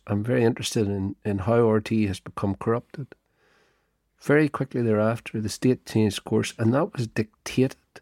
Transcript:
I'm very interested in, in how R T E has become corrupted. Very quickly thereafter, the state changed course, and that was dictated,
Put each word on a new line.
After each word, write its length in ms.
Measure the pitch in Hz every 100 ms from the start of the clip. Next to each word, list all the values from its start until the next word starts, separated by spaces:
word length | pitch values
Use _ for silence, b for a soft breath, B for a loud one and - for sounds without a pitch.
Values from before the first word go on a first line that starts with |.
| -
I'm 160 | 104
very 220 | 107 127
interested 420 | 117 127 - 117 101
in, 300 | 101 98 -
in 140 | 107 98
how 280 | 92 117 113
R 120 | 107
T 240 | - 113
E 20 | 104
has 140 | 92
become 340 | - - 98
corrupted. 600 | 95 - 120 - - 131 - _ _ _ _ _ _ _ _ _ _
Very 280 | - 147 151
quickly 340 | - 135 127
thereafter, 580 | 117 107 110 113 - 113
the 80 | 107
state 360 | - 127 120
changed 400 | - 110 107 -
course, 300 | - 110 107 -
and 140 | 113
that 180 | 131 -
was 160 | - 110
dictated, 720 | - 107 _ - - 131 - _ -